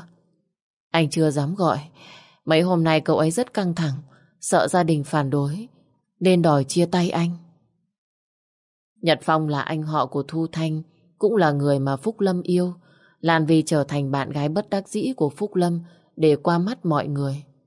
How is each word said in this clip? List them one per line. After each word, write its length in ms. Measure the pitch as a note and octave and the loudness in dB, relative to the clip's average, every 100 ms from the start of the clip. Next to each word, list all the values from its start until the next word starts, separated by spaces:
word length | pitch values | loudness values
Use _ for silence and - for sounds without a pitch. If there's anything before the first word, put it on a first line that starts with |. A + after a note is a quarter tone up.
| - _ _ _ _ _ _ _ - | -8 _ _ _ _ _ _ _ -4
"Anh 180 | E3 D3+ | 0 0
chưa 220 | E3 D#3 | 0 0
dám 240 | C#3+ C#3+ G3 | 0 -4 0
gọi. 240 | E3 B2+ - - - - - _ - | 0 0 -6 -20 -20 -20 -20 _ 0
Mấy 160 | D#3+ | 2
hôm 220 | F3+ F3 | 2 2
nay 180 | E3 D#3 | 2 2
cậu 160 | - D3 | 2 2
ấy 140 | D#3 | 2
rất 220 | G3 B3 | 0 -4
căng 220 | - F#3 E3+ | -2 -4 -2
thẳng, 260 | D#3 C3+ - _ _ _ | -4 -4 -10 _ _ _
sợ 280 | - F3 - | 0 0 2
gia 160 | F3+ | 2
đình 200 | E3+ D3+ | 2 0
phản 260 | C#3+ D#3 C3+ | 0 -2 0
đối, 380 | C#3+ C#3+ F3 A#3+ _ _ _ _ - | 0 -2 -4 -10 _ _ _ _ -2
nên 220 | F#3 F3+ | 2 4
đòi 220 | E3+ C#3+ | 4 4
chia 220 | C#3 F3 E3+ | 2 0 2
tay 240 | F3+ F3 | 2 0
anh." 280 | E3+ E3+ F3 - _ _ _ _ _ _ _ _ _ _ _ _ _ _ - | 0 -2 -4 -16 _ _ _ _ _ _ _ _ _ _ _ _ _ _ -6
Nhật 180 | E3 D3+ | 0 0
Phong 260 | - D#3+ D3+ | 2 0 2
là 140 | C#3+ | -2
anh 220 | - D#3 | -2 -6
họ 220 | D#3 D3+ C3 | -2 -2 0
của 180 | C#3+ | -2
Thu 240 | C#3 D#3+ D#3+ | -4 -4 -4
Thanh, 300 | D#3+ D#3+ D#3 - _ _ - | -4 -4 -4 -8 _ _ -2
cũng 180 | G#3 A3 | 0 4
là 160 | D#3+ | 2
người 280 | C#3+ C#3+ C#3 | 2 2 2
mà 180 | C#3 C3+ | 0 -2
Phúc 220 | A3 - | -4 -2
Lâm 220 | G3 F3+ | -2 -2
yêu. 320 | F3 F3+ F3+ E3+ _ _ _ - | 0 0 -2 -6 _ _ _ -6
Lan 260 | E3 D#3+ D#3 | 0 2 4
Vi 180 | D#3+ D3+ | 2 2
trở 180 | D#3 | 0
thành 280 | C#3 C#3+ C#3 | 0 -4 -2
bạn 180 | C#3 C3 | -4 -4
gái 200 | D3 D3 | -4 -2
bất 200 | D#3+ - | -4 -4
đắc 200 | G3 G3 | -6 -4
dĩ 240 | G#3+ C4 C4 | -6 -4 -2
của 120 | D3 | -4
Phúc 260 | - G#3 F#3 | -2 -4 0
Lâm 260 | F3 E3+ E3+ _ _ - | 0 -2 -8 _ _ 0
để 200 | D#3 D3 | 2 4
qua 220 | F3+ E3+ | 2 0
mắt 280 | F#3+ C4 F3 | 0 -4 -2
mọi 220 | C#3+ C#3 | -2 -2
người. 360 | C#3+ C#3 C#3+ - _ | -4 -4 -6 -12 _